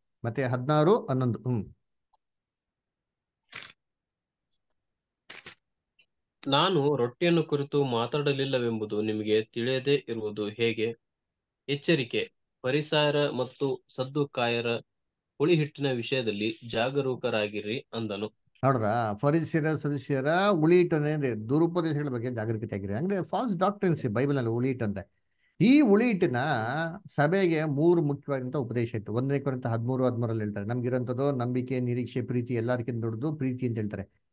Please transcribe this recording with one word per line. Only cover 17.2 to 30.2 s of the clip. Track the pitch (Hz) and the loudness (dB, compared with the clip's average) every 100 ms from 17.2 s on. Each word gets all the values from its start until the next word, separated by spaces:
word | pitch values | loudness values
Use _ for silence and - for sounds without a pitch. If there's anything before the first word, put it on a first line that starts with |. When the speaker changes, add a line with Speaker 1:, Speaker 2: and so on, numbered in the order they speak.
| 123 110 104 104 104 123 - | -2 0 -2 -4 -6 -6 -8
Speaker 2:
ಅಂದನು. | 117 110 98 107 - _ _ | -8 -6 -6 -8 -10 _ _
Speaker 1:
ನೋಡ್ರ, | 131 127 107 120 110 104 | 0 2 0 0 -2 -2
ಫರಿಸಿಯರ | 143 165 151 165 156 151 | 0 0 0 -2 0 -2
ಸದಸ್ಯರ | 151 143 - 139 139 | -4 -6 -4 -2 0
ಹುಳಿ | 175 202 180 156 180 | 2 2 4 6 6
ಹಿಟ್ಟು | 170 156 | 6 2
ಅಂದ್ರೆ | 147 156 135 110 110 | 0 0 -2 -2 0
ದುರುಪದೇಶಗಳ | 147 165 175 160 147 147 | 2 2 0 -2 -2 -2
ಬಗ್ಗೆ | 120 123 117 | -4 -4 -4
ಜಾಗರೂಕತೆ | 107 113 107 101 | -4 -4 -4 -6
ಆಗಿರಿ. | 98 | -4
ಅಂದ್ರೆ | 101 180 196 | -4 -2 -2
ಫಾಲ್ಸ್ | 156 190 247 175 | -2 -4 -2 0
ಡಾಕ್ಟ್ರಿನ್ಸ್ | 190 202 190 160 127 | 0 2 0 0 0
ಬೈಬಲ್ | 107 143 139 | 0 0 0
ಅಲ್ಲಿ | 117 | 0
ಹುಳಿ | 117 127 | 0 -2
ಹಿಟ್ಟು | 120 110 | -2 -4
ಅಂದ್ರೆ. | 98 - _ _ _ _ - | -6 -10 _ _ _ _ 2
ಈ | 202 285 | 6 8
ಹುಳಿ | 254 202 247 | 8 6 4
ಹಿಟ್ಟಿನ | 190 170 120 147 123 113 147 165 165 - - | 2 2 2 0 0 -2 -2 -4 -8 -6 0
ಸಭೆಗೆ | 147 196 180 160 | 2 4 4 2
ಮೂರು | 156 139 165 175 | 0 2 4 4
ಮುಖ್ಯವಾದಂತ | 147 143 - 135 127 147 | 2 -2 -4 -4 -2 -4
ಉಪದೇಶ | 120 123 120 110 | -2 -2 -2 -4
ಇತ್ತು. | 107 | -4
ಒಂದನೇ | 110 135 139 | -2 0 0
ಕೊರಿಂಥ | 143 127 123 | -2 -2 -2
ಹದಿಮೂರು | 113 117 131 127 | -2 0 0 0
ಹದಿಮೂರಲ್ಲಿ | 113 | 0